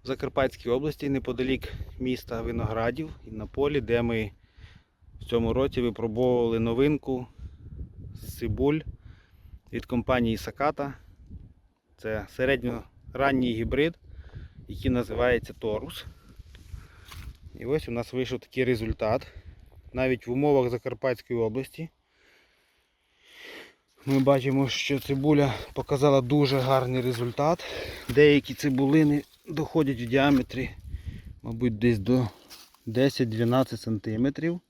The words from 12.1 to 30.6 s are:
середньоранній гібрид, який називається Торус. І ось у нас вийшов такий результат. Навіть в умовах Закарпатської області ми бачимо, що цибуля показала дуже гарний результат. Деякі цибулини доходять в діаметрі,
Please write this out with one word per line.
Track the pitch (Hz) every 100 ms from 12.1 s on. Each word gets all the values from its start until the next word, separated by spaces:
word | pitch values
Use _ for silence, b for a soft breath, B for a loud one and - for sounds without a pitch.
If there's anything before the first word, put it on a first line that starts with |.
| 107 101
середньоранній | - 127 135 120 117 - - - 127 139 135 127
гібрид, | 113 117 131 160 - - B B B B B -
який | 107 135
називається | 123 113 110 123 120 -
Торус. | - 113 107 135 - - B B B B B B B B B B B B B -
І | -
ось | 113 156 -
у |
нас | 120 113
вийшов | 127 120 123
такий | - 123
результат. | 123 120 113 113 110 127 - b b b b - -
Навіть | 127 131 127 -
в |
умовах | 127 147 139 123
Закарпатської | 120 135 117 135 120 - 117
області | 113 117 135 - 160 _ b b b b b b b b b _ _ B B B B B B B _ _ 135
ми | 139
бачимо, | 135 139 131 135 135
що | - - 139
цибуля | - 135 143 147 139 104 B
показала | - - 143 147 139
дуже | 123 147 139 135
гарний | 127 131 127 127
результат. | 123 117 123 113 147 175 B B B B B
Деякі | 127 147 143 -
цибулини | 127 147 131 135 156 151 147 - _ -
доходять | 160 151 165 139 123
в | 120
діаметрі, | 131 139 135 120 127